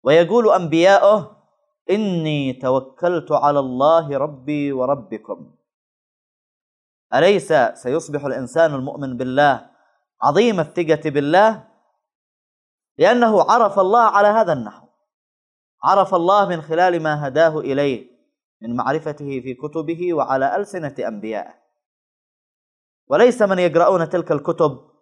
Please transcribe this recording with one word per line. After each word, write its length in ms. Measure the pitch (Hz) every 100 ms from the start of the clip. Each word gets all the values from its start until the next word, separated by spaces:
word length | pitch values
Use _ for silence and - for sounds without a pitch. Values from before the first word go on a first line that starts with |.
ويقول 460 | 127 160 165 233 220
أنبياؤه: 880 | 180 165 160 180 196 202 208 135 _ _ _ _ _ -
"إني 640 | 202 208 175 156 147 135
توكلت 800 | 127 131 131 131 _ 175 175 147
على 280 | 147 143 143
الله 580 | 131 127 143 165 156 139
ربي 540 | 147 139 131 147 143
وربكم". 840 | 131 127 139 101 107 - 90 73 _ _ _ _ _ _ _ _ _ _ _ _ _ _ _ _
أليس 400 | 123 175 202 -
سيصبح 720 | 156 113 - 127 156 156 147
الإنسان 480 | 139 127 123 165 165
المؤمن 440 | 139 131 - 135 123
بالله 520 | 127 131 147 120 - _ _ _ _ _
عظيم 380 | 131 156 233 190
الثقة 500 | 151 - 160 151 151
بالله؟ 580 | 143 143 175 220 196 - _ _ _ _ _ _ _ _ _ _ _ _ -
لأنه 540 | 175 240 233 208 160
عرف 280 | 233 214 196
الله 240 | 185 233
على 240 | 220 202 208
هذا 260 | 220 185
النحو، 340 | 143 107 - _ _ _ _ _ _ _ _ _ _
عرف 320 | 143 196 190
الله 340 | 185 170 202 190
من 120 | 165
خلال 420 | 151 160 185 170
ما 240 | 156 147 143
هداه 320 | 139 165 156
إليه 500 | 135 135 143 117 - _ _ _ _ _
من 140 | 117
معرفته 680 | 120 123 151 156 147 143 135
في 120 | 131
كتبه 600 | 123 151 156 156 165 180
وعلى 420 | 160 123 135 135
ألسنة 400 | 190 202 185 147 135
أنبيائه، 540 | 104 104 110 104 - _ _ _ _ _ _ _ _ _ _ _ _ _ _ _ _
وليس 340 | 147 240 220
من 180 | 208 185
يقرؤون 500 | 175 160 175 185 165
تلك 220 | 175 165
الكتب 480 | 151 156 165 156 123 _ _